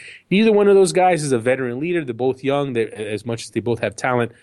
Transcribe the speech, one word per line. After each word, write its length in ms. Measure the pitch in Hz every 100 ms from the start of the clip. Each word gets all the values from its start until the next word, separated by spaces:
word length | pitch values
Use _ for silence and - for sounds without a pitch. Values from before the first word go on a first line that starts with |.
| - - -
neither 220 | 185 220
one 160 | 208 202
of 80 | 196
those 160 | 185
guys 320 | 165 185 170
is 80 | 151
a 60 | 123
veteran 420 | 117 131 127 123
leader. 240 | 170 175
They're 100 | 135
both 300 | 120 127 127
young. 300 | 135 143 139
They're, 200 | 117 107
as 300 | 101 107 107
much 200 | 120 117
as 60 | -
they 100 | 113
both 200 | 110 113
have 160 | 107 -
talent, 340 | 131 123 117 -